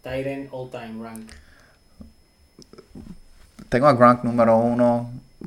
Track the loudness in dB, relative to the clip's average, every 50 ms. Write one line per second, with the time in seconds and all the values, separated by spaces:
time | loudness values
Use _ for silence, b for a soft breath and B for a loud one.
0 | -12 -10 -8 -8 -6 -6 -8 -10 -12 -12 -12 -14 -14 -12 -14 -14 -14 -14 -14 -14
1 | -14 -14 -14 -16 -16 -18 b b b b b b b b b b _ _ _ -20
2 | -20 -20 _ _ _ _ _ _ _ _ _ -20 -20 -20 -20 -20 -20 _ -20 -20
3 | -20 -20 -20 -20 -20 -20 -20 -20 -20 _ _ -20 -8 -6 -2 2 4 4 6 6
4 | 6 6 6 4 0 -2 0 2 4 4 4 4 2 0 0 2 2 2 2 0
5 | -4 -8 -12 -16 -18 _ _ -20 -8